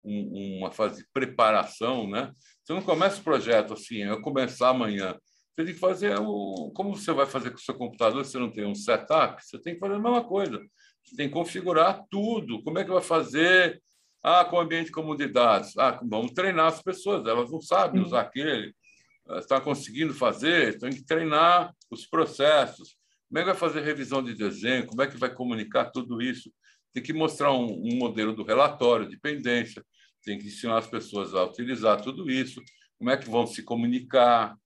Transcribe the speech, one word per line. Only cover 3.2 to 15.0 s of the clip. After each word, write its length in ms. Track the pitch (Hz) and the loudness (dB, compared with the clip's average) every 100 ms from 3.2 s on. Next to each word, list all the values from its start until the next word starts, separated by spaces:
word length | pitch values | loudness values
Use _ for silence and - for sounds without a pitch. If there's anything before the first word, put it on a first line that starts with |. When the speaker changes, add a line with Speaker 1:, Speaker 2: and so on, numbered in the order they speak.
Speaker 1:
o 40 | |
projeto 480 | - 147 117 113 107 | 0 0 4 2 2
assim, 320 | 107 - 110 | -8 -10 -6
eu 160 | 101 107 | -4 -4
começar 480 | 151 139 123 - 123 | -4 -2 -2 2 2
amanhã. 500 | 131 113 101 95 - _ _ _ - | 4 0 -2 -4 -8 _ _ _ -6
Você 80 | |
tem 100 | 165 | -6
que 60 | 170 | 0
fazer 360 | 185 185 208 202 | 0 0 0 0
o, 500 | 214 208 196 180 107 - | -2 -4 -6 -8 -8 -6
como 180 | 202 | -6
você 180 | 202 - | -4 -2
vai 140 | 139 135 | 0 0
fazer 240 | 139 117 | 0 -6
com 60 | 120 | -10
o 40 | |
seu 140 | - | -10
computador, 500 | 123 120 120 113 127 | -8 -8 0 2 2
você 140 | 139 131 | -6 -6
não 140 | 120 | -6
tem 120 | 110 | -4
um 120 | 101 101 | -6 -4
setup, 680 | - 110 - 156 131 - | 0 0 2 2 2 -2
você 140 | - - | -18 -14
tem 160 | 170 | -12
que 60 | 170 | -8
fazer 140 | 196 | -6
a 40 | 202 | -2
mesma 240 | 226 240 | 0 0
coisa. 380 | 233 190 190 104 - _ _ _ | 0 -2 -2 -6 -12 _ _ _
Você 140 | _ 131 | _ -6
tem 100 | 143 | -4
que 80 | |
configurar 680 | 151 170 190 180 160 175 202 - | -4 -6 -6 0 4 4 2 -6
tudo. 540 | 196 214 226 139 110 | -4 -2 -2 -4 -8
Como 160 | 151 165 | -4 -4
é 60 | |
que 60 | 180 | 0
vai 120 | 185 | 0
fazer? 800 | - 165 127 135 170 185 175 - _ _ _ _ | 2 0 2 2 6 6 6 0 _ _ _ _
Ah, 220 | - 175 | 4 6
com 160 | 175 175 | 6 2
ambiente 320 | 165 165 165 | 0 -2 -4
comum 240 | - | -6